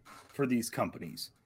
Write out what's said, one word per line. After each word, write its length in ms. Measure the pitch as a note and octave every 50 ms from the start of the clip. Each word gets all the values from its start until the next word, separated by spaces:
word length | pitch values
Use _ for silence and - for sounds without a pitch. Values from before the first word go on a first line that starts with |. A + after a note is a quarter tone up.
| - - - - - -
for 180 | - - C#3
these 240 | B2 B2 A#2+ A2+ -
companies. 600 | - C3 A2+ - - - G2 D#2+ - - - - - _ _